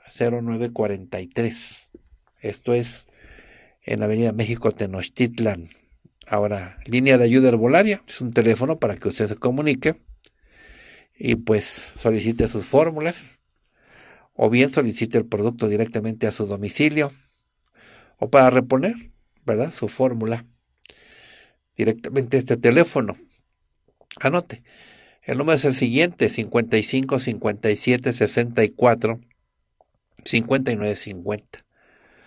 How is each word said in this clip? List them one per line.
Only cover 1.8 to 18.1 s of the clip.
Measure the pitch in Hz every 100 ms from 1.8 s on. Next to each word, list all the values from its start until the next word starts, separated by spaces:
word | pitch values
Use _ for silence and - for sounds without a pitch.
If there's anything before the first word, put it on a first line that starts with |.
| - - _ _ _ _
Esto | 113 101 -
es | 120 120 - - _ - - - - _ _
en | - 110
Avenida | 107 110 117
México | 107 110 117 113
Tenochtitlan. | - 101 92 92 - 123 117 113 92 82 _ _ _ _ _ -
Ahora, | 107 104 101 92 - -
línea | 120 135 127
de |
ayuda | 120 127 131
herbolaria, | 117 117 156 208 196 -
es | -
un | 123
teléfono | 117 113 113 131 160
para | 117 92
que | 101
usted | - 107
se | 104
comunique | 123 131 151 135 151 160 - - - _ _ _ - - - - _
y | - 139
pues | 113 113 107 - - - -
solicite | 117 110 104 117 113
sus | 107
fórmulas, | - 135 160 156 156 170 - - _ _ _ _ _ - - - _
o | - 110
bien | 120 139
solicite | 208 120 - 117 156
el | 117
producto | 104 107 117 110
directamente | 104 113 113 110 110 110
a |
su | - 104
domicilio, | 101 101 - 151 151 143 - _ _ _ _ _ _ - - _